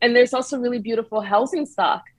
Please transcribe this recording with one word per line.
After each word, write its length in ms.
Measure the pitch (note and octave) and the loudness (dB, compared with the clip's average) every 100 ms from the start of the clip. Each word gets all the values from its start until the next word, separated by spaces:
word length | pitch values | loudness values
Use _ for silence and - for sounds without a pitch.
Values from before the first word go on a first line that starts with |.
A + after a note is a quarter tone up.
and 140 | A#3+ A#3+ | 2 4
there's 180 | B3 | 4
also 240 | B3+ B3+ C#4 | 2 -4 -4
really 200 | A#3+ B3 | -4 -4
beautiful 420 | G#3 A3+ A3+ G#3+ | -4 -4 -4 -4
housing 460 | G3+ G3+ C4 E4+ D4 | 0 0 0 -4 -6
stock. 360 | - F3 - - | -2 0 -2 -6